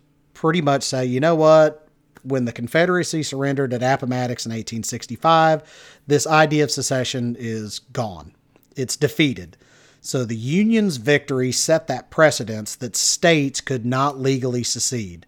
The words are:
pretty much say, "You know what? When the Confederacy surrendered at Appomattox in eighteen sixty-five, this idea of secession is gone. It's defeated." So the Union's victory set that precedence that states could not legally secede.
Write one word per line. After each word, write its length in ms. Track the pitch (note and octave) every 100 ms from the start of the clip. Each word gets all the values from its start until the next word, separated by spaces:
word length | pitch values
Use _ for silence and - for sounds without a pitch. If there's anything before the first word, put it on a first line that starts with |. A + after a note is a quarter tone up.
| _ _ _
pretty 260 | - D#3+ F3
much 220 | C#3+ C#3
say, 240 | - C3 B2+
"You 140 | B2+
know 140 | D#3
what? 520 | D#3+ D#3 D#3+ D3+ D3+ _ _ _ -
When 220 | C3 C3+
the 80 | A#2+
Confederacy 720 | A#2+ A#2 D#3+ F3 F3+ D#3+ D#3+
surrendered 500 | C#3+ C3+ C#3 C3+ C3+
at 100 | A#2+
Appomattox 640 | B2+ C3+ B2 B2+ B2 A#2+
in 80 | A#2
eighteen 300 | A2+ G#2+ A2+
sixty-five, 800 | - A#2+ - A2+ D#3+ E3 D#3+ D#3 - - - - -
this 200 | C#3+ D#3
idea 380 | D#3 D#3 D3+
of 60 | C#3+
secession 680 | - B2+ C3 B2 B2+ A#2+ A#2+
is 400 | A#2 A2 G#2+ -
gone. 560 | _ B2 A2 E2+ D#2+ _ _ _ _ -
It's 200 | B2+ -
defeated." 600 | D3 - D3 F#2+ E2 - _ _ _ _
So 220 | - C3+
the 120 | A2+ A2+
Union's 600 | B2 E3+ G#3+ A3+ G#3 C3+
victory 560 | G#2+ D3 - C3 B2+
set 340 | A#2+ - D#3+ -
that 220 | A#2+ -
precedence 640 | - D#3 - A2 A2 G#2+ -
that 200 | B2 -
states 640 | - - E3+ D#3+ C#3 -
could 240 | - C3
not 340 | A#2 B2+ C#3+ C3+
legally 440 | C3 C3+ B2+ B2
secede. 640 | A#2 A#2 - B2 G2 E2